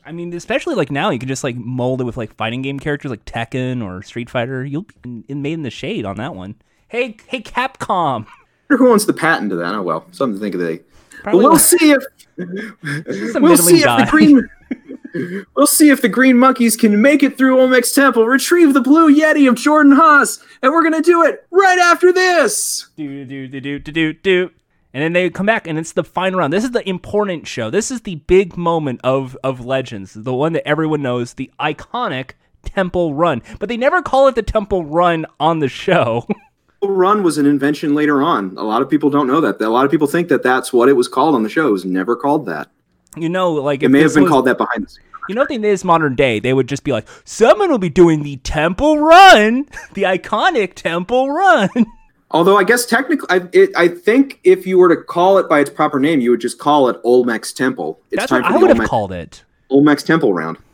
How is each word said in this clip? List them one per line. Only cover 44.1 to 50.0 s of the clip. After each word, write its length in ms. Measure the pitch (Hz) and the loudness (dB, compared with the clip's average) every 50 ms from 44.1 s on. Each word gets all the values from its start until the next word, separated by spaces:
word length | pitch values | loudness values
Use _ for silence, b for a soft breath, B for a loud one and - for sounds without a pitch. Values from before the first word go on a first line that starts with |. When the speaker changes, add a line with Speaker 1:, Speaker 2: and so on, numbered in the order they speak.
| - | 4
Speaker 2:
been 80 | 151 135 | 2 2
Speaker 1:
was, 80 | - | 4
Speaker 2:
called 140 | 151 131 120 | 2 2 2
that 100 | 131 120 | 2 0
behind 280 | - 113 - 120 110 - | 0 -2 -4 -4 -8 -8
the 40 | - | -12
scenes. 100 | - _ _ _ - - - | -16 _ _ _ -20 -18 -12
Speaker 1:
you 80 | - 190 | -8 -4
know, 60 | 233 | -4
if 80 | 285 - | -2 -2
they 60 | 302 | -4
did 60 | 226 208 | -4 -2
this 200 | 208 202 185 - | -2 -2 -2 0
modern 320 | 185 170 165 156 143 127 | 0 0 2 0 -2 0
day, 240 | 117 139 131 110 107 | 0 0 0 0 -2
they 140 | 107 127 131 | -2 0 0
would 140 | 135 127 | 0 0
just 180 | 123 143 - _ | -2 -6 -8 _
be 80 | 147 127 | -4 -4
like, 140 | 110 - B B B B | -4 -6 B B B B
"Someone 440 | - - - 214 254 330 415 403 359 | -18 -2 2 4 4 4 2 2 0
will 80 | 285 220 | 0 -2
be 100 | 185 170 | -2 -2
doing 340 | 131 185 175 170 160 151 147 | 4 4 6 6 4 0 -4
the 140 | 147 143 | -8 -12
Temple 600 | 131 _ - - 156 151 170 185 - 277 302 311 302 | -12 _ -6 -4 -2 -2 -2 -2 0 0 2 2 2
Run, 680 | 294 320 330 359 392 381 339 220 208 214 233 262 285 _ - - | 4 6 8 10 10 10 8 8 4 2 0 -2 -6 _ -14 -20
<laughs> 140 | - - - | -20 -16 -6
the 100 | 196 | -4